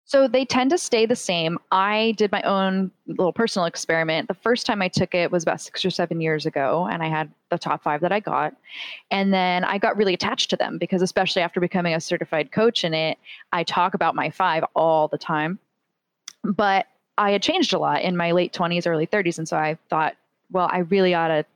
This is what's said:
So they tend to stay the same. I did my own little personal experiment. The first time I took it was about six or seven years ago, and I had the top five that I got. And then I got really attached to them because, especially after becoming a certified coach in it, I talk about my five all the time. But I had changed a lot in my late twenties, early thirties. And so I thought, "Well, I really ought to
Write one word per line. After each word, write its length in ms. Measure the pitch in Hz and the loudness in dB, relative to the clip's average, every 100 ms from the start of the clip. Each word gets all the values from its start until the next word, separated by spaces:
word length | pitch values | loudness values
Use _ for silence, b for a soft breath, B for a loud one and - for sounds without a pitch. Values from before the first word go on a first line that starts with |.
So 220 | _ 277 269 | _ 4 4
they 180 | 254 | 4
tend 260 | 269 262 262 | 0 0 2
to 80 | 339 | 0
stay 280 | - 233 220 | 2 2 2
the 80 | |
same. 460 | 247 - 175 160 170 - | 2 0 -2 0 -2 -2
I 420 | 190 196 214 220 220 | 0 2 2 0 2
did 160 | 208 | 0
my 100 | 196 | 0
own 480 | - 196 190 190 190 - - | 0 2 2 0 -2 -6 -10
little 260 | 160 180 | -2 0
personal 340 | - 226 - 170 | 0 -2 0 -2
experiment. 600 | - - 165 160 160 - | -4 -2 0 2 -2 -2
The 80 | |
first 320 | 190 226 240 - | -4 0 0 0
time 160 | 208 | 0
I 60 | 185 | 0
took 260 | - 190 | 0 0
it 160 | 180 170 | 0 0
was 140 | 180 | 0
about 160 | 165 165 | 0 -2
six 240 | - - | -6 -4
or 60 | 185 | -4
seven 300 | - 175 165 | -2 -2 0
years 240 | 160 156 | 0 0
ago, 440 | 156 151 135 151 180 | -2 -2 0 0 0
and 140 | 170 | -2
I 40 | 160 | -2
had 220 | 156 156 - _ | -2 -4 -10 _
the 60 | 170 | -6
top 260 | - 143 | -4 -4
five 160 | - 147 | -2 -2
that 100 | 175 | 0
I 80 | 202 | -2
got. 380 | 208 139 151 - B B B B B | -2 -2 -2 -6 B B B B B
And 200 | 196 196 | -2 2
then 300 | 190 180 180 | 2 2 0
I 160 | 185 202 | 0 0
got 180 | 226 202 | 0 2
really 180 | 208 | 0
attached 360 | 180 - - - | 0 -2 -4 -2
to 60 | 185 | -2
them 200 | - 165 | -4 -4
because, 260 | 175 185 | -2 0
especially 400 | 180 - 185 - | 0 0 0 0
after 180 | 175 - | -2 -2
becoming 340 | 175 190 175 | -2 -2 -2
a 60 | 160 | -2
certified 500 | - 170 160 160 151 | -2 -4 -2 -4 -2
coach 320 | - 226 226 | 0 2 2
in 120 | 175 | -2
it, 220 | 160 160 - B B B | -2 -2 -4 B B B
I 100 | 180 | -4
talk 320 | 165 - 180 | -2 0 0
about 220 | 190 165 156 | 0 0 0
my 140 | 147 | -4
five 340 | - 185 160 160 | -2 0 0 -2
all 320 | - 160 160 151 | 0 2 2 2
the 120 | 151 | -2
time. 420 | - 160 156 190 _ _ _ _ _ _ - - | -2 -2 -2 -4 _ _ _ _ _ _ -20 -8
But 440 | - 208 208 196 - _ _ - | -4 0 2 2 -2 _ _ 0
I 140 | 208 | 2
had 140 | 202 | 2
changed 280 | 196 359 302 | 0 0 0
a 60 | 180 | 0
lot 240 | 147 147 | 0 0
in 140 | 185 180 | 0 0
my 160 | 170 | 2
late 200 | 175 180 | 2 0
twenties, 360 | - 170 175 170 | -2 -2 0 0
early 180 | 160 160 | 0 0
thirties. 320 | 214 175 165 | 0 0 -4
And 80 | 160 | -4
so 80 | 160 | -2
I 220 | 156 160 _ | -2 -4 _
thought, 280 | 165 156 - _ _ _ | -2 -2 -4 _ _ _
"Well, 180 | 185 175 | -2 0
I 80 | 185 | 0
really 360 | 170 196 185 | 0 2 4
ought 140 | 170 165 | 2 2
to 160 | 156 151 | 0 -2